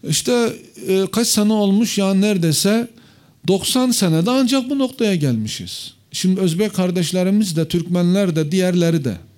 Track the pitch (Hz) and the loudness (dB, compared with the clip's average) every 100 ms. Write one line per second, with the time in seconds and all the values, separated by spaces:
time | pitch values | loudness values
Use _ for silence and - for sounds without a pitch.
0 | - 156 - 240 233 - - - - 190 | -4 -4 0 0 0 -4 -18 -14 -2 0
1 | 190 214 233 - 208 220 202 196 233 - | 0 0 0 2 2 2 2 2 2 0
2 | 196 196 208 202 165 151 196 220 233 - | 0 2 2 2 0 0 2 0 -2 -12
3 | - - _ _ - 190 - 254 254 233 | -20 -20 _ _ -2 -2 0 0 0 0
4 | 185 160 180 262 254 269 254 277 262 - | 2 2 2 2 2 0 -2 -2 -2 0
5 | 226 185 147 117 107 - 90 - - - | 0 0 0 0 -4 -8 -10 -12 -14 -20
6 | _ - 185 185 185 165 214 208 180 180 | _ -2 0 2 0 0 -2 0 -2 0
7 | 175 185 185 202 208 160 165 175 170 180 | -2 0 2 2 2 -2 -2 -2 -2 0
8 | 175 185 196 160 156 185 185 180 170 165 | 2 2 2 0 0 0 2 2 2 0
9 | 127 90 - | -2 -6 -12